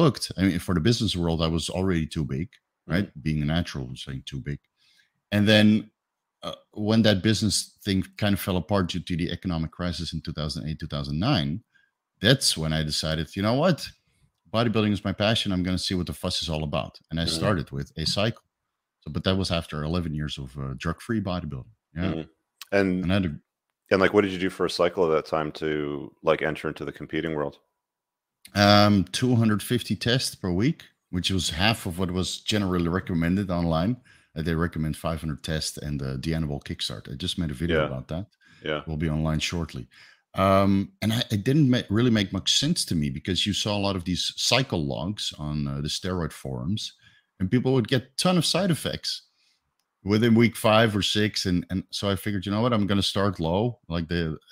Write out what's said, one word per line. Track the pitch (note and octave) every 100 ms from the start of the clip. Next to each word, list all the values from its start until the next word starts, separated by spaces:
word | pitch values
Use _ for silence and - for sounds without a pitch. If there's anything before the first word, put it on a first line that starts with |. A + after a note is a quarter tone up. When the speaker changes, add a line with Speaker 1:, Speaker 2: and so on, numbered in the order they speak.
Speaker 1:
looked. | D#3+ - - -
I | F#2+
mean, | E2
for | - F2
the | D#2+
business | A#2 G#2 F2+
world, | E2+ E2
I | E2 E2
was | -
already | F2+ F#2+ E2+ D2+
too | E2 D2 C2+
big, | F2+ - _ _ -
right? | E2+ G2
Speaker 2:
Mm-hmm. | D2+ D#2+
Speaker 1:
Being | D#2
a | D2 E2
natural, | E2 D2 B1
I'm | B1+ -
saying | C2+ -
too | C#2 D2
big. | C#2+ _ _ _ _ _ _ _ G#2
And | G#2
then, | G#2+ G#2+ G#2+ G#2+ _ _ _ _ _
uh, | E2+ - _ - G#2
when | A2+
that | G#2+ G2+
business | G#2+ G2+ G#2+ - - _ G#2
thing | F#2+ - -
kind | G#2
of | G2 -
fell | F2+
apart | - G2+ E2+
due | F2
to | - E2+
the | E2+
economic | F2 F#2+ E2 D#2
crisis | - F2 D#2+ E2+
in | D#2
two | E2 D2+
thousand | D2+ C#2+ D2+
eight, | D#2
two | D#2 C#2+
thousand | C#2 D2+
nine, | A#2+ A#2 C#2+ F#2 - _ _ _ _ _
that's | G2+ C3 - E2
when | D#2
I | D#2
decided, | D2+ - D#2 D#2+ D#2 G2
"You | G#2+
know | C3
what? | F3+ E3 - - _ _ _ _ _ A2
Bodybuilding | A#2 A2 G#2+
is | G2+ G2+
my |
passion. | - G#2 A2+ G2+
I'm | F#2 F2+
gonna | F2+ -
see | F#2
what | E2
the | D#2+
fuss | F#2 -
is | D#2
all | D#2
about." | D2+ C#2+ - - _
And | D#2+
I |
Speaker 2:
Mm-hmm. | E2 D#2+
Speaker 1:
started | F#2 F#2 B1+ C#2
with | C2+ -
a | D#2
cycle. | - A2 - _ _ _ _ _ _
So, | D#2 D2+
but |
that | F#2+ F#2+
was | F2+
after | E2+ - D2+
eleven | D2+ F2 D#2+ D2+
years | D2 C#2+
of, | C2+ C#2+
uh, | C2+ C2+
drug-free | E2+ - - A2+
bodybuilding. | F#2+ F2+ D#2+ C2+ - _ _ D#2
Yeah. |
Speaker 2:
Mm-hmm. | F2+ D#2+ D#2 _ _ _ - G2
And, | F#2+ F2+
Speaker 1:
And | F2
I | G2+
had | F#2
a | D2 _ _ _ _ _
Speaker 2:
and, | F#2+
like, | F#2
what | G#2
did | G2+ F#2
you | F#2
do |
for | - F2
a |
cycle | - F2 F#2+ E2
at | D#2
that | - D#2+
time | D2+ -
to, | D#2 D2+ D2 C#2+ C2+ -
like, | D#2+ D#2
enter | D#2 D2+ D#2+
into | D2+ D2
the |
competing | - D2 D#2+ D#2+ D2+
world? | D2 - _ _ _ _ _ _ _ _ - G2+
Speaker 1:
Um, | G2+ G#2 G#2 G2+ E2+ -
two | B2+ A#2+
hundred | A2+ G#2
fifty | - A#2+ - G#2+
tests | A#2+ B2+ - -
per | F#2+ F2
week, | C3 - - _ _
which | F#2 E2+
was | F#2+ D#2+
half | D#2 G#2 A2+ G2+
of | E2+
what | F2+
was | F2+ F2 -
generally | - G#2+ F#2+ F2+ E2+
recommended | F#2 - E2+ E2+ F#2+ F#2+
online. | F2 E2+ D#2+ F#2+ B2 _ _ _
Uh, | E2+
they | D#2+ D#2+
recommend | E2 D#2+ D#2 D#2
five | E2 D#2+
hundred | D#2+ C2+
tests | - D#2 - -
and, | D2 C#2+
uh, | C2+ C2+
the | D#2+
Anabol | D#2+ D#2 C#2
Kickstart. | - E2+ - G#1+ -
I | C2+
just | F2+ -
made | E2
a |
video | C2+ E2+ D#2+
Speaker 2:
Yeah. | D2+
Speaker 1:
about | C2 -
that. | D#2+ G#2 _ _ -
Speaker 2:
Yeah. | D#2 D2+ D#2+
Speaker 1:
Will | D#2
be | D#2+
online | D#2 D#2 D#2
shortly. | - F2 D#2+ C2 A#1+ - - _ _ -
Um, | G2 F#2+ G2 G2 - _
and | G#2+
I, | A#2 -
it | A2
didn't | A#2+ C#3+ C3
ma-, | B2 -
really | G#2 B2
make | A2 G2
much | G2 - -
sense | C#3+ E3+ -
to | E2+
me | D2
because | C#2 - E2+ G#2
you |
saw | F#2+ A2 G#2
a | G2
lot | F#2+
of | F2
these | E2+ - -
cycle | - B2+ C3 F#2 C#2
logs | A#1+ E2 G#2 - -
on, | D2+ D2+ C#2+
uh, | C#2
the | D2+
steroid | - F#2 F#2 D2+
forums, | - C2+ B1+ C#2 G#2 - - _ _ _ -
and | F#2+
people | B2+ B2+
would | C3 G#2+
get | C3 - -
ton | F3+ F3+
of | -
side | E3 G3
effects | D#3 - - - - - _ _ _ _ _ _ _
within | F#2+ G#2+ A#2
week | A2+ A#2 -
five | A2+ G#2+ A#2 G2+
or |
six. | - G#2+ G#2 - G2
And, | F2+ -
and | G2 -
so | - G2+
I | G2
figured, | G#2+ G2+ F#2+
"You |
know | G#2
what? | B2
I'm | A2+ G2
gonna | G2
start | - G2+ G2+ F2+
low." | D#2+ F#2 A#2+ A#2 -
Like, | E2 D#2+
the, | F2 E2 D#2 _